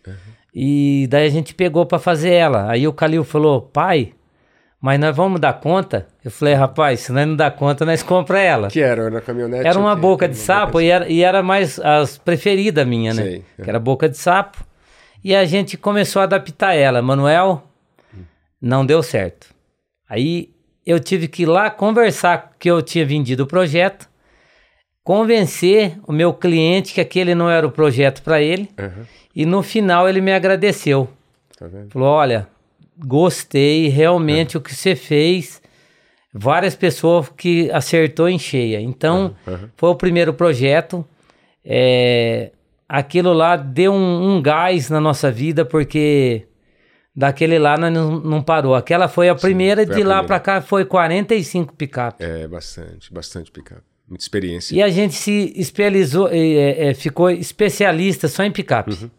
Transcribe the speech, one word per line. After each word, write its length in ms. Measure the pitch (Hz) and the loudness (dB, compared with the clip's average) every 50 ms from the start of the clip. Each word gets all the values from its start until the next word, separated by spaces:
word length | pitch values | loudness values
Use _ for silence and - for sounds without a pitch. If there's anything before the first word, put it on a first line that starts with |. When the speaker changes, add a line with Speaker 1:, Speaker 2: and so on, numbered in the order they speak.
| _ | _
Speaker 1:
Uhum. 60 | 92 98 95 92 107 110 _ _ _ _ | -20 -20 -20 -20 -20 -20 _ _ _ _
Speaker 2:
e 520 | - 135 139 143 143 143 143 139 139 135 120 | -4 -2 0 0 2 2 2 2 0 0 2
daí 160 | 131 147 151 | 2 2 2
a 40 | 151 | 2
gente 240 | 143 165 151 - - | 2 0 -4 -6 -4
pegou 300 | - 180 175 147 175 170 | -2 -2 0 2 0 0
pra 140 | 170 175 160 | 2 0 -2
fazer 320 | - 180 170 147 160 180 | 0 -2 -2 0 2 2
ela. 380 | 175 175 165 151 127 104 98 107 | 4 4 4 2 2 0 0 0
Aí 180 | 117 123 143 156 | 0 0 0 0
o 40 | 147 | 0
Calil 280 | - 165 156 160 165 151 | 0 0 0 0 0 -2
falou, 360 | - - 151 151 151 139 117 | -2 0 2 2 4 2 2
"Pai, 540 | - - - 147 165 190 175 147 110 - - _ _ _ _ _ _ _ _ _ _ _ _ _ | -2 -4 -2 -2 0 2 0 0 -2 -4 -8 _ _ _ _ _ _ _ _ _ _ _ _ _
mas 180 | 131 131 139 143 | -2 0 0 2
nós 160 | 151 156 139 | 2 0 0
vamos 240 | 151 185 196 185 170 | 0 0 0 0 0
dar 120 | 147 139 - - | 0 0 0 -2
conta?" 460 | - 147 180 190 185 - - 101 - - _ _ - | -2 -2 0 0 -2 -2 -6 -6 -6 -10 _ _ -16
Eu 60 | 120 | -16
falei, 240 | - - 151 147 143 | -8 -2 0 2 2
"Rapaz, 460 | 135 135 131 - 160 151 143 123 113 | 2 2 0 0 0 0 0 0 -2
se 120 | - - | -4 -4
nós 140 | 123 139 147 | -2 0 0
não 100 | 156 156 | 0 0
dar 140 | 147 156 139 | 0 0 -2
conta, 340 | - - 143 143 143 135 156 | 0 -2 -2 -2 0 0 0
nós 180 | 160 165 - | 0 0 -2
compra 380 | - - 180 185 175 - 185 196 | 0 0 0 0 2 0 0 2
ela." 280 | 196 175 147 113 101 98 | 2 2 2 0 -2 -2
Speaker 1:
Que 120 | - 165 | 0 0
era? 220 | 143 127 117 113 | 2 2 2 0
Era 80 | 113 110 | -2 -4
uma 100 | 110 113 | -6 -6
caminhonete 460 | - - 117 120 120 117 123 127 139 | -8 -8 -8 -6 -6 -6 -4 -2 0
Speaker 2:
Era 120 | 165 180 196 | 0 2 2
uma 140 | 202 208 | 2 0
Speaker 1:
o 40 | 208 | 0
quê? 40 | 165 | 2
Speaker 2:
boca 220 | 165 190 185 - 185 | 2 2 2 2 0
Speaker 1:
Era 80 | - 131 | -2 -4
Speaker 2:
de 40 | - | -6
Speaker 1:
uma 60 | - | -2
boca 160 | - 190 208 | 0 0 0
Speaker 2:
sapo 160 | 208 - - 165 | 0 0 0 2
Speaker 1:
de 60 | 165 | 4
Speaker 2:
e 20 | 170 | 4
era, 200 | 175 180 175 165 | 4 2 2 0
e 120 | 165 165 | 2 2
era 200 | 175 185 185 196 | 4 4 4 2
mais 360 | 185 185 190 202 185 143 - - | 2 2 0 0 0 -2 -4 -2
as 380 | - 151 151 151 143 - - | 0 2 2 2 2 0 -4
preferidas 680 | - _ 175 170 135 - 202 196 190 202 214 156 156 135 | -6 _ -2 -2 0 0 0 0 2 0 0 0 0 0
minha, 260 | 123 120 113 113 113 | 0 0 -2 -2 -2
né? 100 | 113 110 | -2 -2
Speaker 1:
Sei, 220 | 101 95 90 92 95 - _ | -4 -4 -8 -10 -14 -18 _
Speaker 2:
Que 60 | - | -14
Speaker 1:
é. 60 | 95 90 | -8 -6
Speaker 2:
era 100 | 104 117 | -6 -2
boca 300 | 110 127 135 - 160 156 | -2 -2 0 0 0 -2
de 80 | 143 | -2
sapo. 480 | - - 180 180 196 196 - - - - - _ _ _ _ _ _ _ _ _ - | -2 -2 0 0 0 0 -4 -10 -16 -18 -18 _ _ _ _ _ _ _ _ _ -12
E 120 | - 190 190 | -2 0 2
a 80 | 196 190 | 2 2
gente 320 | 156 175 202 190 196 - | 2 0 -2 -2 -4 -8
começou 440 | - - 208 202 208 190 - - 196 | -6 -4 -2 0 0 -2 0 0 0
a 40 | 196 | 0
adaptar 500 | 185 196 190 190 - - - 208 190 175 | 2 0 -2 -2 -6 -6 -2 -2 0 2
ela. 260 | 151 139 135 123 120 | 4 2 2 2 2
Manuel, 600 | 123 127 139 139 139 143 156 175 190 196 175 139 - _ _ _ _ _ _ _ _ _ 107 | 0 0 0 2 2 2 2 4 2 2 0 -2 -6 _ _ _ _ _ _ _ _ _ -20
Speaker 1:
Hum. 60 | 92 87 - _ _ _ _ _ _ | -20 -20 -20 _ _ _ _ _ _
Speaker 2:
não 240 | 131 120 131 135 135 | -4 -2 0 0 2
deu 160 | 131 151 165 | 2 2 2
certo. 440 | 147 - - 110 95 87 - _ _ _ _ _ _ _ _ _ _ _ _ _ _ _ | 2 0 -4 -4 -4 -4 -8 _ _ _ _ _ _ _ _ _ _ _ _ _ _ _
Aí 420 | 107 113 135 160 170 170 - - _ _ _ _ _ _ _ | -4 -4 -2 -2 -2 -4 -8 -10 _ _ _ _ _ _ _
eu 140 | - 170 170 | -2 0 0
tive 280 | - - 190 170 165 - | 0 -2 -4 -4 -4 -6
que 140 | - - 170 | -4 -2 0
ir 20 | |
lá 240 | 156 165 190 214 208 | 2 2 2 0 -2
conversar 800 | 214 - 196 214 220 240 233 202 - - - 175 165 160 - - _ _ | -2 -2 -2 0 2 2 2 2 0 0 0 0 0 0 -4 -12 _ _
que 120 | - 175 | 0 0
eu 120 | 175 165 | 2 2
tinha 240 | - - - 170 156 | 0 -2 -2 -2 0
vendido 380 | 135 143 151 135 117 131 127 139 | 0 0 -2 -2 -2 -2 -2 -4
o 20 | |
projeto, 600 | 135 170 185 185 156 143 170 180 196 - - - _ _ _ _ _ _ _ _ _ _ _ _ _ _ _ _ _ _ _ | -2 0 0 0 2 2 0 0 0 -2 -6 -16 _ _ _ _ _ _ _ _ _ _ _ _ _ _ _ _ _ _ _
convencer 960 | _ - 185 214 226 226 233 220 190 135 - - 170 180 202 220 208 180 160 202 - | _ 0 0 2 2 2 2 2 2 0 -2 0 2 4 4 4 2 0 -4 -10 -8
o 60 | - | -4
meu 200 | 151 156 170 170 160 | -2 0 0 0 0
cliente 580 | - - 180 165 160 160 165 180 196 190 - | 0 0 0 2 2 2 2 2 0 -2 -4
que 80 | - 190 | -4 -4
aquele 340 | 170 - - 180 185 175 175 | -4 -2 -2 -2 0 0 0
não 140 | 170 170 170 | 2 2 2
era 180 | 165 165 160 | 2 2 0
o 40 | 147 | 0
projeto 500 | - 156 156 147 117 131 139 135 131 - | 0 2 2 2 2 2 0 0 0 -2
pra 180 | - - 139 147 | -2 0 0 2
ele, 260 | 147 156 175 190 202 - - - | 2 0 -2 -4 -6 -10 -12 -12
Speaker 1:
Uhum. 260 | 101 98 90 104 117 - _ _ _ _ _ | -12 -12 -12 -16 -20 -20 _ _ _ _ _
Speaker 2:
e 120 | - 156 | -4 -2
no 160 | 165 185 196 | 0 0 0
final 460 | 196 - - 220 202 185 175 175 185 190 | -2 -2 -2 0 0 2 2 4 2 2
ele 120 | 190 190 | 2 2
me 120 | 190 190 | 0 2
agradeceu. 760 | 190 190 170 190 196 185 196 208 - - - 147 143 139 127 110 - _ _ _ _ _ _ _ _ _ | 0 2 2 0 0 2 0 -2 -2 -2 0 0 0 0 0 -4 -8 _ _ _ _ _ _ _ _ _
Speaker 1:
Tá 80 | 85 | -20
vendo? 240 | 85 92 98 104 104 | -18 -18 -18 -20 -12
Speaker 2:
Falou, 180 | - 127 131 139 | -6 -2 0 2
"Olha, 380 | 151 156 147 127 117 107 98 - _ _ _ _ _ _ _ _ _ 170 | 2 2 2 2 0 -2 -4 -8 _ _ _ _ _ _ _ _ _ -16
gostei, 880 | 151 127 127 151 180 175 - - - - - 139 139 147 151 160 165 143 | -6 -2 2 2 2 2 0 -2 -8 -4 0 0 2 2 2 2 2 2
realmente 680 | 135 147 156 170 180 170 160 151 151 160 165 - - | 2 4 4 4 4 2 2 0 0 0 0 -2 -4
Speaker 1:
Uhum. 40 | 156 | -8
Speaker 2:
o 40 | 135 | -10
que 100 | - 131 | -10 -14
você 200 | - - 190 180 | -4 -2 -2 -2
fez." 680 | 135 - - 151 147 156 170 185 185 - - - - _ _ _ _ _ _ _ _ _ _ _ _ _ _ | -2 -2 0 0 2 2 2 0 0 -4 -8 -16 -20 _ _ _ _ _ _ _ _ _ _ _ _ _ _
Várias 420 | - 101 104 135 156 175 190 185 - | -16 -4 -2 0 0 0 0 -2 -2
pessoas 540 | - 190 170 139 - - 165 170 170 139 - - | -2 -2 -2 -2 0 0 2 2 2 0 -4 -10
que 340 | - - 175 170 170 170 - | -6 -2 0 0 0 0 0
acertou 560 | - 147 127 - 170 165 160 147 - 160 165 180 | -2 -4 -2 0 0 2 2 0 0 0 0 0
em 100 | 185 156 | 0 -2
cheia. 420 | - - - 131 120 113 110 104 | -6 -4 -4 -2 -2 -2 -2 -4
Então, 540 | 113 123 120 - - 160 175 190 196 175 98 - _ | -6 -8 -6 -4 -2 0 0 0 -2 -4 -6 -10 _
Speaker 1:
Uhum, 60 | 92 92 | -12 -12
uhum. 140 | 90 101 117 _ | -12 -12 -16 _
Speaker 2:
foi 120 | - 165 175 | 0 0 0
o 40 | 175 | 2
primeiro 400 | 175 185 185 175 170 147 151 143 | 2 0 0 2 2 0 0 0
projeto. 720 | 147 175 170 143 117 135 139 143 165 165 - 185 175 151 - _ _ _ _ _ _ _ _ _ _ _ | 0 0 0 2 2 0 2 2 0 0 -2 -8 -12 -12 -12 _ _ _ _ _ _ _ _ _ _ _
É, 840 | - 120 123 127 127 127 123 123 123 120 120 117 117 113 113 113 - - _ _ _ _ _ _ - | -2 0 2 4 4 4 4 2 2 2 2 0 0 -2 -4 -6 -10 -14 _ _ _ _ _ _ -6
aquilo 440 | 139 139 135 139 - 180 175 180 | -4 -4 -4 -2 -2 0 2 4
lá 240 | 170 160 160 170 175 | 4 4 4 2 2
deu 360 | 156 139 135 127 151 185 196 | 0 -2 -4 -2 2 2 2
um, 440 | 202 196 190 180 175 170 185 196 196 | 2 2 2 0 0 0 0 0 0
um 60 | 175 | 2
gás 480 | 131 147 151 160 175 185 185 165 131 139 | 2 2 2 2 2 0 0 0 -2 -2
na 100 | 156 151 | -2 0
nossa 300 | 151 156 139 - - 139 | 0 0 0 0 0 -2
vida, 340 | 113 110 143 165 156 156 160 | -2 -2 -4 -2 0 -2 -2
porque 840 | - - 156 139 - - 151 151 147 147 143 131 123 117 107 - _ _ _ _ _ _ _ _ _ _ _ _ _ _ | 0 0 -2 -2 -2 -2 0 2 2 2 2 2 2 0 -2 -6 _ _ _ _ _ _ _ _ _ _ _ _ _ _
daquele 420 | 135 135 139 135 - 160 165 165 160 | -2 -2 -2 0 0 0 2 2 2
lá 180 | 151 147 147 156 | 4 2 2 2
nós 140 | 170 165 | 0 0
não, 280 | 165 165 160 151 160 156 | 0 0 0 -2 -2 -4
não 220 | 160 156 151 156 | -4 -2 -2 -2
parou. 320 | 147 - 156 156 139 131 131 | 0 0 0 0 2 2 0
Aquela 340 | 123 120 - 170 175 180 - | 0 0 0 0 0 0 0
foi 200 | - 180 175 180 | 2 2 4 4
a 40 | 170 | 4
Speaker 1:
Sim, 40 | 175 | 2
Speaker 2:
primeira, 440 | - 190 190 185 185 196 208 214 214 | 0 0 0 2 2 2 2 2 2
Speaker 1:
foi 80 | - 196 | 0 0
a 20 | |
Speaker 2:
de 60 | 208 202 | 0 2
lá 120 | 190 190 190 | 2 2 0
Speaker 1:
primeira. 80 | 180 | 0
Speaker 2:
pra 140 | 190 196 180 | 0 -2 -2
cá 200 | - 202 196 185 | 0 -2 -2 -2
foi 240 | - - 196 196 190 | -2 0 0 0 0
quarenta 500 | 190 190 180 170 160 170 196 202 202 233 | 2 2 2 2 2 0 -2 0 0 0
e 80 | 208 | 0
cinco 320 | 156 - - 180 165 - - | 0 -2 -4 -4 -6 -6 -8
picape. 480 | - 151 135 - 127 120 117 - - | -10 -10 -8 -6 -6 -6 -6 -6 -8
Speaker 1:
É, 240 | 85 85 82 80 80 | -10 -8 -8 -8 -10
bastante, 640 | 78 87 82 - - - 85 82 82 82 80 - - | -12 -12 -14 -16 -16 -16 -18 -18 -18 -20 -20 -20 -18
bastante 380 | 87 85 80 - - 90 78 - | -18 -16 -16 -14 -14 -16 -16 -16
picape. 320 | _ 78 - - 85 - _ _ _ _ _ | _ -20 -20 -20 -20 -20 _ _ _ _ _
Muita 160 | _ 90 87 | _ -16 -16
experiência. 520 | - - - 101 92 87 85 87 - - - | -12 -6 -6 -6 -4 -4 -8 -8 -10 -4 0
Speaker 2:
E 60 | 180 | 0
a 60 | 208 202 | 0 2
gente 240 | 165 185 208 185 139 | 2 0 0 -2 -4
se 380 | - - 208 208 208 190 - - | -6 -4 -2 -2 -2 -2 -4 -6
especializou, 720 | 190 170 135 - - 208 208 190 196 180 135 139 185 196 175 | -8 -8 -6 -4 -2 0 2 2 2 0 2 0 0 0 0
é, 600 | 170 165 160 160 151 147 143 143 139 160 151 143 | 0 0 2 2 2 2 2 2 0 0 -2 -2
é, 40 | 127 | -2
ficou 360 | - - 156 - - 175 185 | -2 -6 -6 -2 0 2 2
especialista 1000 | 175 175 160 - - - 208 190 - - 202 190 165 160 185 196 160 - - 143 | 2 -2 -6 -10 -4 -2 -2 -2 0 0 0 0 0 0 -2 -2 -2 -2 -4 -4
só 160 | - - 196 | -2 -2 -4
em 60 | 208 | -4
picapes. 500 | - - - - 135 113 98 107 101 87 | -4 -6 -4 -2 -4 -4 -2 -6 -8 -10
Speaker 1:
Uhum. 80 | 110 120 - | -12 -16 -20